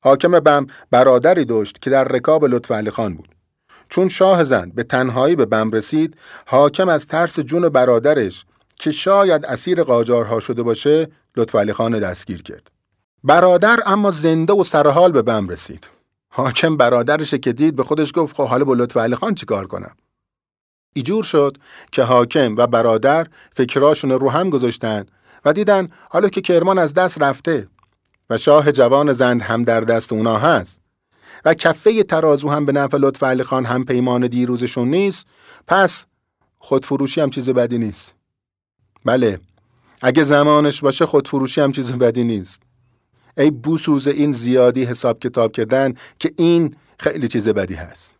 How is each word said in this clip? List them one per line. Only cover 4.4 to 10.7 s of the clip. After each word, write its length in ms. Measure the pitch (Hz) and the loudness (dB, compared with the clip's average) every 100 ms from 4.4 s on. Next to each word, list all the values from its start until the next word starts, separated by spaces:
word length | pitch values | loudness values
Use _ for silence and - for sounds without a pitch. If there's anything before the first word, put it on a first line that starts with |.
زند 320 | 143 120 90 101 | 2 0 -2 -10
به 80 | |
تنهایی 520 | 120 127 131 123 139 170 | -4 -2 -2 0 0 0
به 100 | 110 | 0
بم 260 | 110 110 | 0 -2
رسید، 440 | 110 - 156 160 - - - - | -4 -2 -4 -4 -8 -20 -20 -2
حاکم 420 | 131 147 147 185 | 2 2 2 0
از 180 | 156 - | 0 -2
ترس 320 | 160 170 - | -4 -2 -4
جون 300 | 127 170 170 | -4 -2 0
برادرش 760 | 139 127 117 135 151 101 - _ _ _ _ | 2 2 2 2 0 -2 -8 _ _ _ _
که 160 | 156 | -6
شاید 540 | 147 190 196 196 156 147 | -4 0 2 4 0 -2
اسیر 380 | 127 180 170 | -8 -4 -2
قاجارها 560 | 151 120 117 120 107 113 | 2 0 2 0 0 -4
شده 240 | - 117 | -2 -2
باشه، 440 | 117 | 0